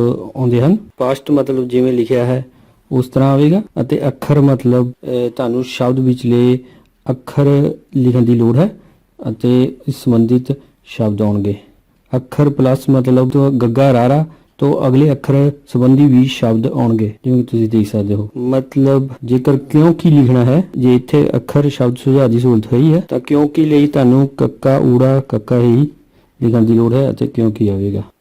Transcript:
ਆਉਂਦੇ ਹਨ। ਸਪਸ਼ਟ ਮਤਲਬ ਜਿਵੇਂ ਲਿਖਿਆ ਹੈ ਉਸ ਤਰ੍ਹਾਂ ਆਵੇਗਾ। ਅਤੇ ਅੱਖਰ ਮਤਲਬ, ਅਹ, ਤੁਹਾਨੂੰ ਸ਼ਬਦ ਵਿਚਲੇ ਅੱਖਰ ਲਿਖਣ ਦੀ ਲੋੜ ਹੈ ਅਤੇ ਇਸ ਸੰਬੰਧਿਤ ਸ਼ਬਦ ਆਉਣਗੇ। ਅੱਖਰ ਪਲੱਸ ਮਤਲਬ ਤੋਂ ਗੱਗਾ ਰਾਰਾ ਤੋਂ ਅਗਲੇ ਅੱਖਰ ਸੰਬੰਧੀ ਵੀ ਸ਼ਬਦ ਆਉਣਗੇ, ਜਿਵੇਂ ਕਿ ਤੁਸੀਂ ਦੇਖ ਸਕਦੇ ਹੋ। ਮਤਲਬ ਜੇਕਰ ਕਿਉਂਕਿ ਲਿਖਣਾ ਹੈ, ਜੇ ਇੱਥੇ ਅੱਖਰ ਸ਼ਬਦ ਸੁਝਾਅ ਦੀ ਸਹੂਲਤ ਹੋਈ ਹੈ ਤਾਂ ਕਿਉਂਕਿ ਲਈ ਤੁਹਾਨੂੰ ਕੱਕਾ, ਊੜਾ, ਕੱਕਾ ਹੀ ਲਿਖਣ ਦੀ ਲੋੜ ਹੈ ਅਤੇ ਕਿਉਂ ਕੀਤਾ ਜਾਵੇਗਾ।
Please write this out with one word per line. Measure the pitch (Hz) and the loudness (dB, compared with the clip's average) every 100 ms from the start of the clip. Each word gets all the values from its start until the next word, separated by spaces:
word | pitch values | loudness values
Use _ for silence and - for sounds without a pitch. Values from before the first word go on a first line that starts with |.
| 120 - - 135 | 0 -2 -8 -6
ਆਉਂਦੇ | 123 120 | -2 0
ਹਨ। | 139 214 | 0 -2
ਸਪਸ਼ਟ | - - 127 135 - | -4 -6 -4 -4 -2
ਮਤਲਬ | 143 135 131 123 | -2 0 -4 -2
ਜਿਵੇਂ | 123 127 | -2 0
ਲਿਖਿਆ | 123 113 127 120 | 0 0 -2 0
ਹੈ | 127 127 _ _ _ _ | -4 -6 _ _ _ _
ਉਸ | 131 127 | -4 -2
ਤਰ੍ਹਾਂ | 131 135 | 0 0
ਆਵੇਗਾ। | 139 151 190 214 - | 2 2 0 -4 -8
ਅਤੇ | 127 151 139 | -4 -4 -4
ਅੱਖਰ | - - 147 | -6 -2 2
ਮਤਲਬ, | 139 127 120 123 123 | 2 2 0 0 -2
ਅਹ, | 127 139 123 120 | -6 -8 -4 -4
ਤੁਹਾਨੂੰ | 120 123 123 | -4 -4 -4
ਸ਼ਬਦ | 127 - 123 131 | -6 -4 -2 0
ਵਿਚਲੇ | 127 127 120 120 123 127 - - _ _ - | 0 -2 0 2 2 0 -4 -20 _ _ -8
ਅੱਖਰ | 127 - - 143 143 151 - _ 139 | -8 -6 -2 2 2 0 -4 _ -2
ਲਿਖਣ | 123 123 | 0 2
ਦੀ | 117 117 | 2 2
ਲੋੜ | 117 123 | 2 2
ਹੈ | 202 - _ _ _ - 120 | 0 -4 _ _ _ -14 -12
ਅਤੇ | 110 123 127 131 - - | -6 0 0 0 -4 -10
ਇਸ | 135 | -6
ਸੰਬੰਧਿਤ | 127 113 117 123 127 135 - _ - | -2 0 2 0 -2 -8 -12 _ -18
ਸ਼ਬਦ | - 110 104 | -6 -4 -2
ਆਉਣਗੇ। | 107 104 101 101 - _ _ _ _ 131 | -2 -2 -4 -6 -12 _ _ _ _ -8
ਅੱਖਰ | - - 147 | -6 -2 0
ਪਲੱਸ | 143 131 135 - | 2 0 0 0
ਮਤਲਬ | 127 127 127 131 | 0 2 2 2
ਤੋਂ | 143 139 | 0 0
ਗੱਗਾ | 131 120 117 139 | 0 0 2 2
ਰਾਰਾ | 123 123 147 160 - _ _ | 2 2 0 -2 -8 _ _
ਤੋਂ | 143 - 131 | -2 0 0
ਅਗਲੇ | 131 151 | 2 2
ਅੱਖਰ | 135 - 135 143 143 - | 0 0 0 0 -2 -6
ਸੰਬੰਧੀ | 123 127 135 147 | 0 2 4 4
ਵੀ | 123 131 | 4 2
ਸ਼ਬਦ | - 117 110 123 | 0 -2 0 -2
ਆਉਣਗੇ, | 131 120 110 107 - | -2 -2 0 -2 -6
ਜਿਵੇਂ | 131 127 | -2 -2
ਕਿ | 120 | 0
ਤੁਸੀਂ | 117 110 | -2 0
ਦੇਖ | 110 101 | 0 -2
ਸਕਦੇ | 110 101 | -4 -2
ਹੋ। | 104 104 127 | -4 -6 -8
ਮਤਲਬ | 123 131 131 143 135 135 135 123 | -4 -4 -2 0 2 0 -2 -10
ਜੇਕਰ | 120 127 147 135 | -4 -2 0 -2
ਕਿਉਂਕਿ | - 151 170 165 175 | 0 2 2 2 2
ਲਿਖਣਾ | 147 127 123 123 | 4 4 2 2
ਹੈ, | 151 185 - | 0 -2 -2
ਜੇ | 127 123 | 2 2
ਇੱਥੇ | 127 147 - 123 | 2 0 0 -2
ਅੱਖਰ | - 147 147 | -2 -2 -2
ਸ਼ਬਦ | - 123 127 | -2 -4 -2
ਸੁਝਾਅ | 135 135 131 | 0 0 2
ਦੀ | 117 | 2
ਸਹੂਲਤ | 127 113 110 | 2 0 0
ਹੋਈ | 120 156 | 0 2
ਹੈ | 165 | 2
ਤਾਂ | - 127 | -2 -8
ਕਿਉਂਕਿ | - 147 147 156 156 | -2 0 0 0 2
ਲਈ | 147 147 | 2 2
ਤੁਹਾਨੂੰ | 147 123 131 139 | 2 2 2 0
ਕੱਕਾ, | - 127 - 135 139 | -2 -4 -2 -2 0
ਊੜਾ, | 139 123 131 135 135 | 2 2 2 0 -2
ਕੱਕਾ | 110 - 123 | -8 -2 0
ਹੀ | 120 120 147 - _ _ _ _ | 2 2 0 -6 _ _ _ _
ਲਿਖਣ | 120 117 | -2 0
ਦੀ | 113 | 2
ਲੋੜ | 117 117 | 2 2
ਹੈ | 127 135 | 0 -2
ਅਤੇ | - 123 | -2 -6
ਕਿਉਂ | - 113 | -2 -4
ਕੀਤਾ | 107 104 | -2 -2
ਜਾਵੇਗਾ। | 98 101 98 - _ | -2 -4 -6 -10 _